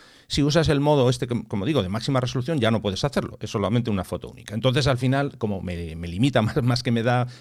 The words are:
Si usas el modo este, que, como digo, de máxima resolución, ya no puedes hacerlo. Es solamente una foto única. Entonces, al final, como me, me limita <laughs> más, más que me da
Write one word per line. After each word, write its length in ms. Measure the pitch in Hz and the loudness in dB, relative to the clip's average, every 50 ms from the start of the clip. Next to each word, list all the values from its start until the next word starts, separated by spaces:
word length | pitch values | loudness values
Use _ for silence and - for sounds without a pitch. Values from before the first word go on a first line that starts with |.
| - - - - - - | -20 -20 -20 -20 -12 -4
Si 120 | - - | -2 0
usas 280 | 139 147 143 170 156 143 | 2 2 4 4 4 4
el 100 | 151 139 | 2 2
modo 300 | 143 147 151 143 123 123 | 4 4 4 4 4 4
este, 180 | 127 - 135 120 | 2 0 -2 -4
que, 160 | 120 113 - | -4 -4 -4
como 220 | - - 104 95 | -4 -4 -2 -2
digo, 180 | 127 160 135 95 | 0 0 0 0
de 60 | 90 | 0
máxima 320 | 98 - - - 139 127 | -2 -4 -2 0 0 0
resolución, 400 | 127 123 - 131 120 131 165 147 | 0 0 -2 -4 -2 -2 0 0
ya 100 | 110 110 | 2 2
no 100 | 113 107 | 2 2
puedes 220 | 107 107 92 - - | 0 -2 -2 -2 -2
hacerlo. 340 | 143 - - - - - - | -2 -2 -2 -4 -4 -6 -10
Es 80 | - 107 | -10 -6
solamente 400 | - 110 101 92 113 123 120 120 | -4 -2 0 0 2 0 0 0
una 140 | 104 95 87 | -2 -2 -2
foto 240 | - - 87 - 62 | -4 -6 -8 -8 -10
única. 240 | - - - - - | -14 -16 -14 -10 -6
Entonces, 320 | 117 - 131 123 151 131 143 | -2 0 0 2 2 2 2
al 100 | 131 123 | 2 2
final, 400 | 135 127 131 139 143 139 - - | 2 2 2 2 0 -2 -4 -4
como 240 | - 104 101 92 | -4 -4 -2 -4
me, 360 | 90 92 90 85 85 82 80 85 | -4 -6 -6 -6 -6 -8 -8 -8
me 100 | 85 87 | -8 -6
limita 340 | 85 92 120 143 - 123 | 0 2 2 2 4 2
<laughs> 20 | 110 | 2
más, 200 | 120 - 151 120 | 2 2 0 2
más 180 | 123 120 120 | 2 2 0
que 100 | - 135 | 0 0
me 120 | 117 117 113 | 0 0 2
da 240 | 123 123 123 123 123 - - | 2 2 2 0 -2 -6 -12